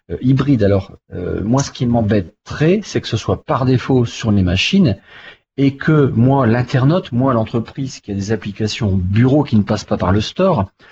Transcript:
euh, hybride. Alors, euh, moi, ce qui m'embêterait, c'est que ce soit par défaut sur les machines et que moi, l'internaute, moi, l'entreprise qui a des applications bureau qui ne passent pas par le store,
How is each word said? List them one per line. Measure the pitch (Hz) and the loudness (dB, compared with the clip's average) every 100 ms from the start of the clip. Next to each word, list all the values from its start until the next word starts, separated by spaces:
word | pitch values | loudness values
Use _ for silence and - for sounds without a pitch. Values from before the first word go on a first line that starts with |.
| - | -12
euh, | 87 | -4
hybride. | 127 135 135 127 | 0 2 2 2
Alors, | 101 98 - - _ | 2 0 -2 -12 _
euh, | 95 90 85 | -10 -6 -4
moi, | 95 131 | -2 0
ce | 139 | -2
qui | - 120 | -4 -2
m'embêterait, | 117 107 107 87 - - - 151 208 | 0 2 0 -2 -10 -14 -2 0 0
c'est | 196 120 | -2 -6
que | - | -4
ce | 113 | -4
soit | - 120 | -4 -4
par | - 120 131 | -2 -2 2
défaut | 127 - 131 | 0 2 0
sur | 120 - 113 | 0 -4 -2
les | 104 | 2
machines | 90 92 - 196 160 95 - - - - _ - | 2 0 0 2 2 0 -8 -20 -20 -20 _ -2
et | 139 135 | 0 0
que | - 156 139 | 0 2 2
moi, | 110 123 135 120 | 2 2 4 2
l'internaute, | 120 123 131 135 180 180 | 0 0 0 2 2 -2
moi, | 120 135 | -2 0
l'entreprise | 120 110 120 113 - 135 - | 0 -2 -4 -6 -8 -10 -10
qui | - | -8
a | |
des | 98 98 | -6 -4
applications | 110 107 98 107 - 107 | -4 -6 -6 -6 -2 -2
bureau | 95 92 104 127 147 | 0 0 2 4 2
qui | 139 110 | 2 0
ne | |
passent | 98 107 - | 2 -2 -4
pas | 101 | -2
par | 92 | 0
le | 98 | 0
store, | 107 - 190 151 95 _ - | -2 0 0 0 -2 _ -20